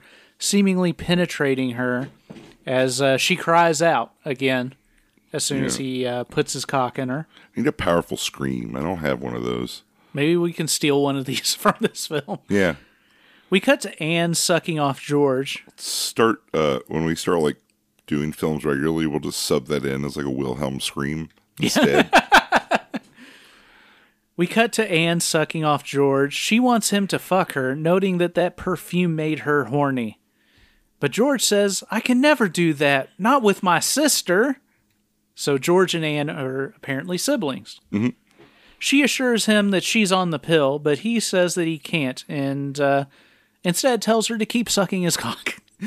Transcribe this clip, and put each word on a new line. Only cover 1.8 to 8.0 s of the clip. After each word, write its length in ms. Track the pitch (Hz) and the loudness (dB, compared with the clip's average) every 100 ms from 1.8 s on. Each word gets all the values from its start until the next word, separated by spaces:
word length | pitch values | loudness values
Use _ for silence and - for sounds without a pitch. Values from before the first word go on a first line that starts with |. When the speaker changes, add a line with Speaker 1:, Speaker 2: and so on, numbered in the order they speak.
| 127 123 135 - - - - - | -2 -2 -4 -12 -20 -20 -20 -16
Speaker 1:
as, 380 | - 127 131 127 | -4 0 0 2
uh, 160 | 139 131 | 2 2
she 180 | - 185 | 2 0
cries 460 | - 165 170 160 | 2 4 4 4
out 300 | 170 135 113 _ | 2 2 -2 _
again 500 | 156 123 131 131 127 - _ _ _ _ _ | -8 -2 0 0 -2 -10 _ _ _ _ _
as 140 | 151 | -6
soon 180 | - 139 | -4 -2
as 140 | 135 127 | -2 -4
Speaker 2:
Yeah. 60 | 131 | -6
Speaker 1:
he, 200 | 127 123 | -4 -4
uh, 180 | 123 | -4
puts 300 | 120 - 139 | -6 -4 -4
his 100 | 139 | -4
cock 340 | - 135 123 - | -4 -2 -2 -2
in 120 | 127 | -4
her. 160 | 135 160 - - | -4 -8 -16 -12
Speaker 2:
I 60 | - | -2
need 60 | 127 | -2
a 60 | |
powerful 440 | - - 85 | 0 2 2